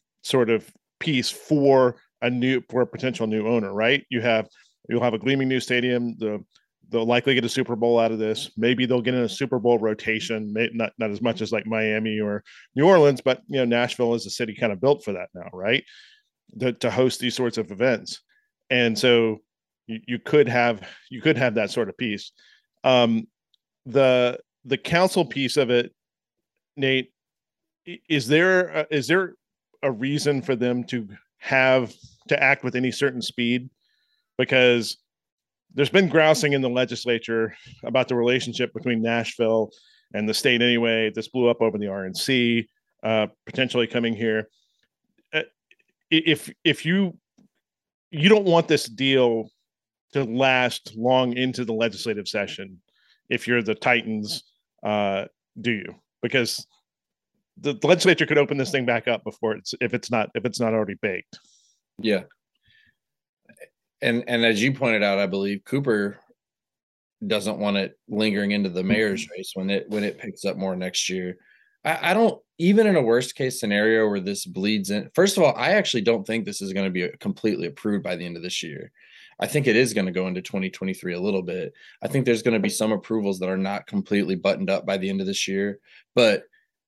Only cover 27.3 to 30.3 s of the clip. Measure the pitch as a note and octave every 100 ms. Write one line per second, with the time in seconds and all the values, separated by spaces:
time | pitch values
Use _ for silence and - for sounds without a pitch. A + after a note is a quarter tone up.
27.3 | _ _ _ _ _ - F3 - D3+ A2+
28.3 | D3+ F#3 F#3 F3 D#3 D3+ D#3 B2 F3+ F3+
29.3 | - _ _ _ _ C#3+ A2 C3+ D3 D3